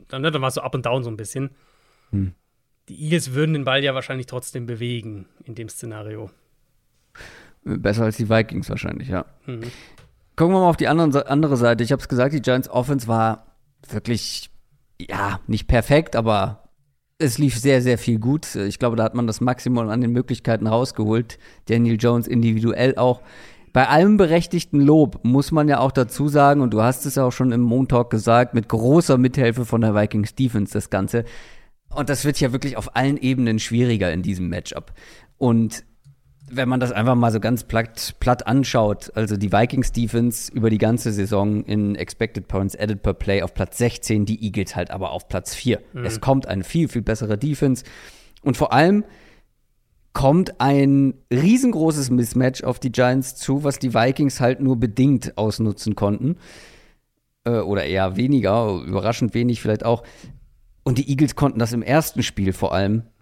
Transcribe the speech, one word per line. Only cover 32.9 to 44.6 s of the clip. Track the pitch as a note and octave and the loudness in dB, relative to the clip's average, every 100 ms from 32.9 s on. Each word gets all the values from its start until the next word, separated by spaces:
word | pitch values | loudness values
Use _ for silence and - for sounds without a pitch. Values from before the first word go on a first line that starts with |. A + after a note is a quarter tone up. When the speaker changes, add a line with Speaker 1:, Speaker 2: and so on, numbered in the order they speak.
| A#2+ | -2
Speaker 2:
allen | C#3 C#3+ | 0 0
Ebenen | B2+ C3 A#2 G#2+ | 0 0 0 0
schwieriger | - A#2 B2 A2 F2+ | 0 0 2 2 0
in | E2+ | -2
diesem | F2+ F2+ F2+ | -2 -4 -4
Matchup. | F2+ - - - - - - - - | -6 -8 -12 -14 -18 -20 -20 -20 -2
Und | B2 A#2 A2 - - _ - _ _ _ - | 2 2 0 -4 -16 _ -20 _ _ _ -10
wenn | B2+ B2+ | -4 -2
man | B2+ | 0
das | B2 | -2
einfach | A2+ A#2+ | 0 2
mal | A#2+ A#2 | 4 4
so | A2 | 2
ganz | G#2+ A#2+ | 0 -2
platt, | - A2+ A#2 - - - | -2 -2 -2 -6 -12 -2
platt | B2+ B2 - | 0 0 2
anschaut, | C3 C3 C3 G#2+ G2 - | 0 2 2 2 0 -6
also | - G#2+ G#2 | -4 -2 -2
die | G2+ | 0
Vikings | G2+ A#2+ C3+ B2 | 2 2 0 -2
Defense | - A#2 A#2 A#2+ A2+ - | -2 -2 0 0 -2 -6
über | - A2 | -2 0
die | G#2+ | 2
ganze | A2 A#2+ A#2 | 2 0 -2
Saison | G2+ G2 G#2 G2+ G#2 | -2 0 0 0 -2
in | - G#2+ G2+ | -2 -2 -2
Expected | G2+ F2 - A2 - - | -2 -6 -6 -6 -6 -6
Points | G2 G2 - | -4 -4 -4
Added | G#2+ G2+ | -4 -2
per | - | -2
Play | F#2 - G2 | -2 -2 0
auf | F2 | -2
Platz | - F#2 - | -4 -6 -2
sechzehn, | A#2+ - - G#2+ G2 | -2 -2 -2 0 0
die | A2 | -4
Eagles | A2 G2+ | -4 -6